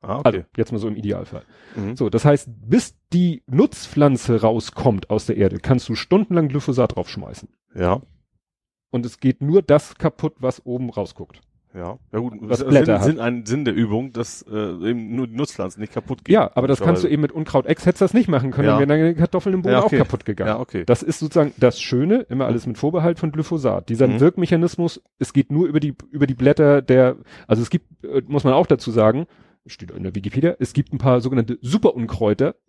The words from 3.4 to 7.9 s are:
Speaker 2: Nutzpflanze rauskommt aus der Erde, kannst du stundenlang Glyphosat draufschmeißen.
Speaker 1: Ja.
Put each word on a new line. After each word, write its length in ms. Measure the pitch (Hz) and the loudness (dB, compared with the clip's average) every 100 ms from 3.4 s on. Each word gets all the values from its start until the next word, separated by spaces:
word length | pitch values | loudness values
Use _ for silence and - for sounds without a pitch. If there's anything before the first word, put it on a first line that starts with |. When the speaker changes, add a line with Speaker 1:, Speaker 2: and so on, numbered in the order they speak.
| - | -6
Speaker 2:
Nutzpflanze 920 | 131 269 - - - 143 131 - 117 | 0 0 0 -8 2 2 2 0 2
rauskommt 680 | 110 113 - - - 101 - | 2 0 -4 -2 0 0 -2
aus 180 | 107 - | -4 -2
der 100 | - | 0
Erde, 200 | 98 - | 0 0
kannst 280 | - 131 - | 0 0 0
du 60 | 113 | -8
stundenlang 520 | - 185 220 175 151 | 0 0 2 0 0
Glyphosat 480 | 139 - 127 120 - | -2 -4 0 0 -2
draufschmeißen. 540 | 90 - 69 - - _ _ - | -8 -10 -14 -16 -20 _ _ -2
Speaker 1:
Ja. 260 | 90 | 0